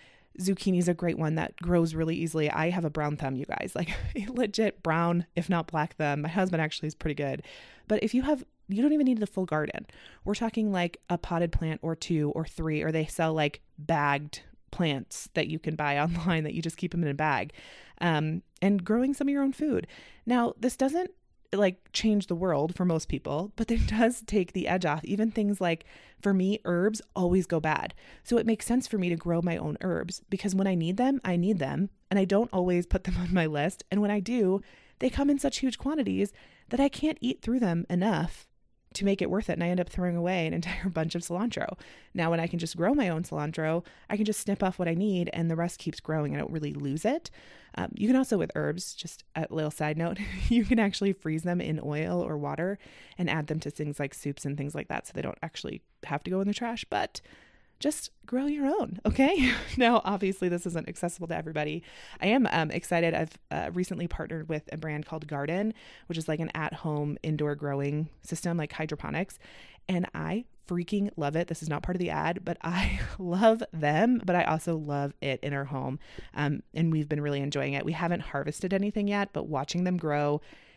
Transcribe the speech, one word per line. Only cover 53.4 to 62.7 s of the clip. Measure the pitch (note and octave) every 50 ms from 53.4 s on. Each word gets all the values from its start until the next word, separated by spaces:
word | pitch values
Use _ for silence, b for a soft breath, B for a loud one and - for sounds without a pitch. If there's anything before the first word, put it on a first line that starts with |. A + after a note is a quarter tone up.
| D3
them | - D3+ D#3+
to | - D3
things | - - D3+ D3 D3 -
like | C#3+ C3+ -
soups | - - C#3+ C#3 - -
and | C#3+ C#3+
things | D3 C#3 D3 D3+
like | D3+ - -
that | - - -
so | - -
they | -
don't | - - - -
actually | - D#3+ - - - - - - - _ _ _ -
have | - E3+ - -
to | F3
go | F#3 F#3+
in | G3 G3+
the | G3+
trash. | - A#3+ A#3 A#3 A3 - -
But | - - - - - - b b b b b b b b b b b b
just | - D4 - - - - - _ -
grow | - A#3+ B3+ C#4
your | D4 D4 D4 C#4
own, | C4+ F4 G#4+ - - F3 F#3+ -
okay? | G#3+ - - C4+ D4+ G4 E4 B3+ B3+ -
<laughs> | - - - -
Now, | B3+ A#3+ A#3 A#3+ - -
obviously, | F#3+ G#3 G3 G3+ F#3+ F#3+ - F#3 F3+
this | F3 F3 -
isn't | F3+ E3+ D#3+ - -
accessible | E3+ - - F3 - - E3+ E3
to | E3+
everybody. | D#3+ D#3 E3 D#3 D#3 D3+ D3+ D#3 E3+ B B B B B B B B
I | E3+ G3
am, | A#3 C#4 A3+ -
um, | - E3 D#3+ D#3